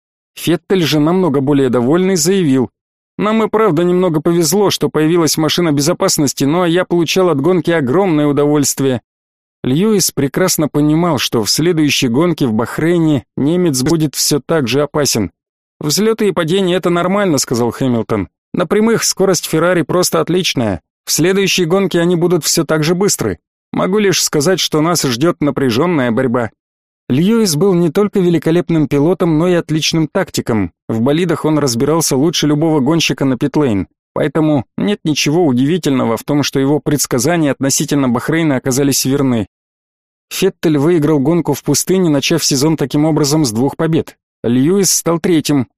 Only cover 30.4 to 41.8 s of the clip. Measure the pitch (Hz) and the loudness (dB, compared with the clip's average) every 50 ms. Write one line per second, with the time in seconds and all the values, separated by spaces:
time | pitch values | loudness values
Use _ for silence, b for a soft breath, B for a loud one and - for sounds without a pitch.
30.4 | 113 - 120 107 98 87 _ _ _ - 113 113 113 139 147 160 185 170 - - | -4 -2 -2 -2 -2 -4 _ _ _ -6 -4 -2 0 0 0 0 0 0 -2 -2
31.4 | - 151 156 147 143 143 117 117 135 143 156 165 151 - 143 131 143 175 - - | 0 0 0 0 0 0 0 0 0 0 0 0 0 0 0 0 0 0 0 0
32.4 | - 151 151 147 160 165 156 156 123 131 165 165 147 - 147 - 143 135 131 113 | 0 0 0 0 0 0 0 0 2 2 0 0 0 -2 -2 -2 -2 -2 -2 -2
33.4 | - - - 151 151 127 104 98 90 - _ _ _ _ - - 147 151 - - | -2 -2 0 0 0 0 0 -2 -4 -6 _ _ _ _ -6 -4 -4 -2 0 0
34.4 | 160 156 151 139 - _ - - 175 196 208 - - 160 151 - - 147 143 175 | 0 2 0 0 -2 _ -8 -6 -4 -2 -4 -2 -2 -4 -2 -2 -2 0 0 2
35.4 | 180 147 127 120 135 143 180 180 - 156 139 127 120 117 113 107 - - 147 147 | 2 2 2 2 2 0 0 0 0 -2 -2 0 0 -2 -2 -4 -4 -2 -2 -2
36.4 | 135 - - 139 135 135 151 143 - 151 120 135 - - - 127 117 151 175 170 | -2 -2 -2 -2 0 0 0 0 0 -2 -2 -2 -2 -2 -2 -2 0 0 0 0
37.4 | 156 143 127 - 135 135 135 - 156 143 151 143 135 127 117 123 - - 156 160 | 0 0 -2 -2 -2 -2 -2 -2 -2 -2 0 0 0 0 0 -2 -2 -2 -2 0
38.4 | 170 156 139 127 - 139 123 127 143 139 131 - - 131 131 139 139 131 123 113 | 0 0 0 -2 -2 -2 -2 0 0 0 0 0 -2 -2 0 0 0 0 0 -2
39.4 | 101 - _ _ _ _ _ _ _ _ _ _ _ _ _ _ _ - - - | -2 -6 _ _ _ _ _ _ _ _ _ _ _ _ _ _ _ -14 -6 -2
40.4 | 185 190 - - - 170 156 143 135 165 180 170 143 151 160 143 127 139 170 175 | -2 -2 -2 0 -2 0 0 2 2 2 2 2 2 2 2 2 2 2 0 0
41.4 | 147 - 143 - - - 143 - | 0 -2 -4 -4 -2 -2 -2 -2